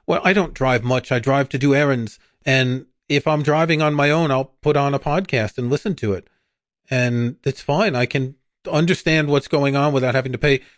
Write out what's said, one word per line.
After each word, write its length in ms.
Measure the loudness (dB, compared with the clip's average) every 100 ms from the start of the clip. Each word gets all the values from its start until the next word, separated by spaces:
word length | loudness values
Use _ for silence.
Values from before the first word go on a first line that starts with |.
| -4
well, 160 | 0
I 100 | 2
don't 200 | 2 0
drive 300 | -2 0 0
much. 280 | 0 -2 0
I 60 | -2
drive 320 | 0 0 0
to 80 | 0
do 160 | 2
errands, 460 | 2 2 0 -4 -12 _ _ -2
and 400 | 0 0 -2 -8 _ -2
if 180 | -2 0
I'm 140 | 0
driving 400 | 0 2 2 2
on 140 | 0 2
my 160 | 2
own, 180 | 2 2
I'll 240 | 0 -4 _
put 160 | 0 2
on 160 | 0
a 60 | -2
podcast 580 | -2 -2 -2 -2 -2 -4
and 120 | -2
listen 260 | -2 -2 -4
to 180 | -4
it. 140 | -4 -8 _ _ _ _ _ -4
And 460 | -2 0 0 -2 -4
it's 180 | -8 -6
fine. 340 | -2 0 0 0
I 100 | -2
can 300 | -2 -4 -10 _ _ -4
understand 580 | 0 0 0 0 0 2
what's 180 | 0 0
going 280 | 0 2 2
on 180 | 2
without 200 | 2 0
having 200 | 0 -2
to 40 | -2
pay 240 | 0 0 -4